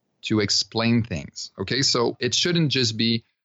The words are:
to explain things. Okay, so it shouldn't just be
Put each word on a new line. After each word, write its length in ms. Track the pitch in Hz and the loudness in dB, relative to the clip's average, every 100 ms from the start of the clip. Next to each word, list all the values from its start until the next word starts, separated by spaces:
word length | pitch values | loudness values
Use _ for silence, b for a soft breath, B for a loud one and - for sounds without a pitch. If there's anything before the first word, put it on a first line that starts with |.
| _ _ | _ _
to 180 | - 110 | -2 0
explain 640 | 104 - - 113 113 117 | 2 0 -2 -2 2 2
things. 480 | 113 78 71 - - - | 0 -6 -10 -14 -16 -10
Okay, 260 | 92 123 | -4 -2
so 340 | 131 127 117 117 | 0 2 0 0
it 160 | 120 | -2
shouldn't 380 | - 180 170 151 | 0 0 2 2
just 240 | 131 117 110 | 2 0 0
be 260 | 117 113 - _ | 0 0 -4 _